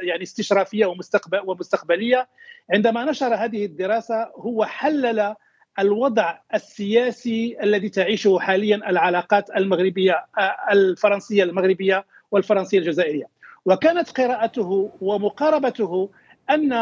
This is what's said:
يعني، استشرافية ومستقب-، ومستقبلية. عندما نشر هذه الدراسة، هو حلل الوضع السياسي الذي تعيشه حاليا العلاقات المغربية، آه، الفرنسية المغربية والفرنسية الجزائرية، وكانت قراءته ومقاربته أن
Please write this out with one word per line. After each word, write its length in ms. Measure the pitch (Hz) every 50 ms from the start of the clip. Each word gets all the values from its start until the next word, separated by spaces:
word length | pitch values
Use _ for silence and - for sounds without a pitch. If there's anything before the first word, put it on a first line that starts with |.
يعني، 220 | 185 180 170 175 185
استشرافية 600 | - - - 202 - 202 196 190 - 214 208 214
ومستقب-، 600 | 185 180 185 180 - - 196 - 165 180 202 190
ومستقبلية. 800 | 190 185 180 175 - - 185 - 156 170 185 220 240 254 254 254 - _ _ - - - - _ - 180
عندما 320 | 208 214 226 220 233 247
نشر 300 | 311 285 - 277 240 226
هذه 300 | 196 220 233 226 208 208
الدراسة، 680 | 185 151 165 185 196 220 226 220 - 226 220 226 - -
هو 300 | - - 233 240 220 208
حلل 720 | - - - - 302 311 285 254 233 226 220 202 208 214 - _ _ _ _ _ _ _ 202
الوضع 580 | 196 202 202 220 262 277 220 220 185 165 170 - _ _ -
السياسي 1040 | 208 - - - - 202 202 220 233 247 247 247 - - 240 226 226 226 233 - - 214
الذي 260 | 208 208 202 180 208
تعيشه 500 | - 196 180 185 226 - - 202 190 175
حاليا 360 | - 190 190 196 214 208 208
العلاقات 760 | 208 208 208 185 170 165 180 175 175 170 - 208 202 202 - -
المغربية، 680 | 196 190 196 185 165 185 190 175 190 185 185 170 156 - _ _
آه، 180 | 214 196 196 - - - 220
الفرنسية 720 | 202 202 190 190 180 - - 202 202 190 - - 208 202 185
المغربية 640 | 175 170 190 180 190 190 185 190 190 190 196 196 _ _ _ _ _
والفرنسية 480 | 208 202 190 - - 190 185 185 208 190
الجزائرية، 460 | 160 170 151 165 175 151 151 143 - - _ _ - - - _ _
وكانت 440 | 185 190 190 294 320 339 349 - -
قراءته 840 | - 262 254 240 254 214 226 226 - 254 196 175 196 196 196 208 - -
ومقاربته 1080 | 190 196 208 196 208 202 202 - 285 311 311 294 269 247 247 - 214 165 175 185 190 202 - _ _ _ _ _ _ -
أن 240 | 294 311 302 277 247 233